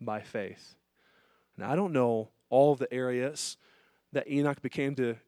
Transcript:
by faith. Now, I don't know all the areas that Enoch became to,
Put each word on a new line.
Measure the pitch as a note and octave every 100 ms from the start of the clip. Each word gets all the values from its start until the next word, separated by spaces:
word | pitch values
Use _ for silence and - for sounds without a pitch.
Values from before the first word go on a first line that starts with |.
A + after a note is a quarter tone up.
by | A#2 G#2+
faith. | G2+ A2+ F#2+ G2 - _ _ _ _ _ _ _ _ -
Now, | G2+
I | D#3
don't | G3+
know | C#3+ B2 A2+ A2 _ -
all | B2+ C#3+
the | C3+ C3
areas | B2 B2+ B2 C3 D3 - - _ _ _ _ _
that | C#3 -
Enoch | C#3+ C#3+ C#3
became | C3+ - C#3
to, | C3+ A#2+ A2+